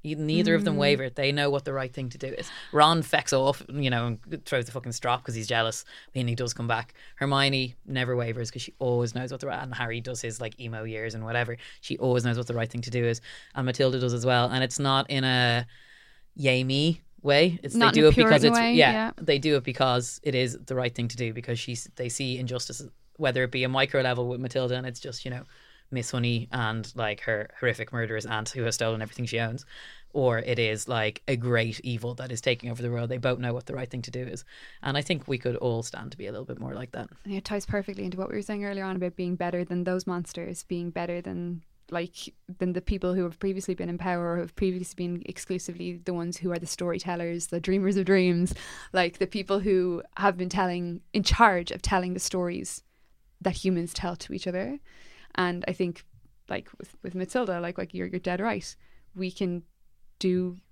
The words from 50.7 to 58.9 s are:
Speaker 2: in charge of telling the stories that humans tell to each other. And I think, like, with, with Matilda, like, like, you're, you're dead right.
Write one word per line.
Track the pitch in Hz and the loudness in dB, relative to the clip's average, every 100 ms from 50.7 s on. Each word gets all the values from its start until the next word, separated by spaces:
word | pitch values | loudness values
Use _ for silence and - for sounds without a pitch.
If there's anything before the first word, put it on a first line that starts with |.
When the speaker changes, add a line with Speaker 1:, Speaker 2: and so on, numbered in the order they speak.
| 175 175 170 - | 0 -4 -8 -2
Speaker 2:
in | 208 | 0
charge | 190 - 226 180 170 | 2 6 6 6 -2
of | 190 | -4
telling | - 190 180 180 | 0 2 0 -2
the | |
stories | - 185 175 185 190 - _ _ _ _ _ _ | -2 -2 -2 -4 -8 -12 _ _ _ _ _ _
that | 190 - | -4 0
humans | 185 180 170 | 0 0 -2
tell | - 180 175 | -4 -6 -6
to | - | -8
each | - 185 | -6 -4
other. | 180 220 285 - - - - - - | -4 -6 -8 -12 -20 -20 -20 -10 -2
And | 180 175 - | -2 -2 -4
I | |
think, | 180 180 170 - - - _ - | -2 -2 -4 -16 -20 -20 _ -8
like, | 95 - - | -8 -8 -18
with, | - - | -20 -14
with | 185 | -10
Matilda, | 185 185 254 214 175 | -8 -4 -2 -2 -2
like, | 175 185 | -6 -6
like, | 180 | -8
you're, | 180 180 | -8 -6
you're | 180 | -4
dead | 180 180 | -4 -2
right. | 220 208 - - - | -2 -4 -8 -16 -20